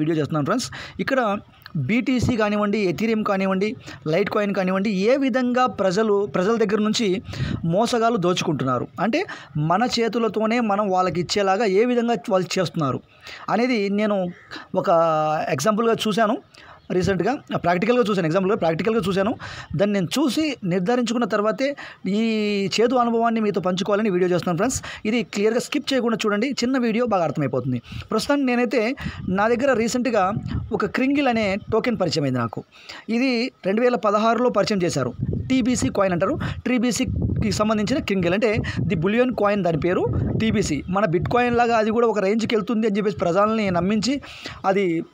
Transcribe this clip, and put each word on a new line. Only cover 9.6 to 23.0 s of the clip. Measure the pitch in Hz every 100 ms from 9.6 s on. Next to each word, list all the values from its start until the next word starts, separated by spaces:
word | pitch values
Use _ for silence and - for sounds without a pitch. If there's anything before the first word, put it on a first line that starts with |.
| 156
మన | 180 247 -
చేతులతోనే | 233 240 226 208 214 240 226
మనం | 202 214 185
వాళ్ళకి | 185 170 175
ఇచ్చేలాగా | 208 196 196 233 190
ఏ | 247
విధంగా | 240 233 233 233 190
వాళ్ళు | 180 190
చేస్తున్నారు | 170 - 143 127 - - - - - 185
అనేది | 247 240 202 202
నేను | 214 202 180 175 - - - 185
ఒక | 180 170 165 156 156 156 - 151
ఎగ్జాంపుల్గా | 156 208 226 220 214
చూశాను. | 202 214 294 - - - - - 185
రీసెంట్గా | 180 190 175 277 - 185
ప్రాక్టికల్గా | 170 180 190 247 208
చూశాను, | 196 165
ఎగ్జాంపుల్గా | 175 190 214
ప్రాక్టికల్గా | 165 165 202 226 180
చూశాను. | 190 196 285 - - - 151
దాన్ని | 202 202
నేను | 175 -
చూసి | 294 226 311 254 185
నిర్ధారించుకున్న | 180 180 247 247 247 240
తర్వాతే | 214 214 220 269 285 - - 190 202
ఈ | 226 220 208 202 196 -
చేదు | 233 254